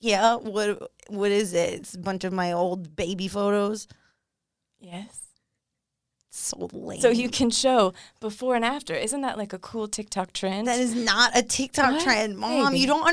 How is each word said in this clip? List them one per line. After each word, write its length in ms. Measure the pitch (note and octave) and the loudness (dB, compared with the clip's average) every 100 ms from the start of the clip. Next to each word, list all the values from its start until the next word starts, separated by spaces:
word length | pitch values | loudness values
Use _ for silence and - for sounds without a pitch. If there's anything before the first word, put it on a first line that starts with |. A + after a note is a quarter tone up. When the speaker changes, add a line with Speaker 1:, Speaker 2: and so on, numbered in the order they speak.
Speaker 1:
Yeah, 340 | A3+ G3 A3+ A#3 | 0 4 4 4
what, 560 | A3 G#3 G#3 G3 - _ - | -2 -2 -2 -2 -8 _ -12
what 240 | G3+ G3+ | -2 2
is 220 | G3+ G#3 | 2 2
it? 200 | F3 E3+ F3 | 0 0 -2
It's 180 | - | -12
a 40 | F3+ | -8
bunch 260 | F3+ F#3+ F#3 | -6 -4 -4
of 80 | |
my 180 | F#3 F3 | -2 -2
old 420 | F3 F3+ F#3 D#3+ D#3 | 0 0 -2 -8 -6
baby 320 | F3 F#3+ F#3+ | -6 -4 -4
photos. 580 | G3 G3+ G#3 G3+ G#3+ - - _ _ _ _ _ _ _ _ | -2 0 2 0 -4 -10 -20 _ _ _ _ _ _ _ _
Speaker 2:
Yes. 460 | F#3 F3 A3 - - _ _ _ _ _ _ _ _ _ _ | -14 -14 -12 -16 -20 _ _ _ _ _ _ _ _ _ _
Speaker 1:
So 400 | - - - F3 | -10 -8 -8 -10
lame. 260 | - - - | -10 -12 2
Speaker 2:
So 100 | A#3+ | 4
you 200 | A#3 B3 | 4 0
can 200 | - A#3+ | 0 2
show 440 | - C4 B3 F#3+ - - - | 2 4 4 4 0 -20 -12
before 360 | G#3+ G#3 B3+ A#3+ | -10 -6 -2 0
and 100 | A3+ | 0
after. 280 | C#4+ - | -4 -6
Isn't 280 | D#3 A3 C#4 | -4 -4 -4
that, 160 | C4 G#3+ | -4 -6
like, 160 | G#3 | -8
a 60 | F#3 | -10
cool 280 | - A3+ G#3+ | -10 -8 -6
TikTok 460 | G#3+ G#3 G3 F#3 | -8 -8 -6 -6
trend? 340 | - F#3+ G3 A#3+ | -4 -4 -2 -2
Speaker 1:
That 120 | A#3+ | 0
is 140 | B3 A#3 | 0 0
not 420 | A3+ G3+ A#3+ B3 | 0 4 4 4
a 40 | |
TikTok 500 | B3 - C4+ - B3+ | 2 -2 -2 2 2
Speaker 2:
What? 100 | D4 | 4
Speaker 1:
trend, 340 | E4+ A3 G#3+ G3 | 2 2 0 -4
Mom. 300 | A3 B3+ C#4 | -2 2 2
Speaker 2:
Baby, 80 | C4+ | 4
Speaker 1:
You 80 | C4 | 4
don't 160 | D4 D#4+ | 4 4